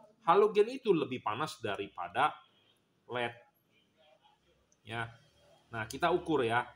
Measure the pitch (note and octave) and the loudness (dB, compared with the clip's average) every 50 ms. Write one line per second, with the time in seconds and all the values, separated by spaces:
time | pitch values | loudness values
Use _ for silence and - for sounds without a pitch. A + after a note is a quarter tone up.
0 | - - _ _ - E3+ E3+ G3+ G#3+ G#3 F#3+ G#3 G#3 A3+ C4 C4+ - A3 F#3 D#3 | -20 -20 _ _ 0 2 4 6 6 4 6 4 2 2 0 -4 0 2 2 2
1 | C3+ A2+ B2+ A#2+ - A2 G#2 B2 D3+ D#3 - - - G#2 G2 F#2+ G2+ F#2+ - F#2+ | 2 -2 -4 -4 -4 -4 -4 -2 -4 -6 -6 -6 -6 -6 -4 -4 -6 -10 -10 -10
2 | F2 F2 F#2+ A#2 C#3 D#3 - - - _ _ _ _ _ _ _ _ _ _ _ | -10 -6 -2 0 0 0 0 -4 -18 _ _ _ _ _ _ _ _ _ _ _
3 | _ - A#2 B2 A#2+ A#2 A#2 - - _ _ _ _ _ _ _ _ _ _ _ | _ -8 -6 -4 -4 -4 -6 -8 -20 _ _ _ _ _ _ _ _ _ _ _
4 | _ _ - _ _ _ _ _ _ _ _ _ _ _ _ _ _ G#2+ A2+ A#2 | _ _ -20 _ _ _ _ _ _ _ _ _ _ _ _ _ _ -12 -8 -8
5 | A#2 A#2 - - _ _ _ _ _ _ _ _ _ _ A2+ A2+ A2 A2+ - C3+ | -8 -10 -12 -18 _ _ _ _ _ _ _ _ _ _ -8 -8 -8 -8 -6 -2
6 | - E3 F3 E3+ F3 - D#3+ C#3 B2 A2+ A#2 B2 A#2+ - - | 0 2 2 0 0 0 0 0 2 2 2 0 0 -2 -6